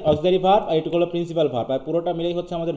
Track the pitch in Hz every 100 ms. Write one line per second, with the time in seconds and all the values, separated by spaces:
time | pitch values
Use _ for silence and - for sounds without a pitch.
0 | 156 151 175 185 185 208 190 160 160 170
1 | 170 175 170 165 151 127 143 131 156 165
2 | 175 170 170 175 175 170 165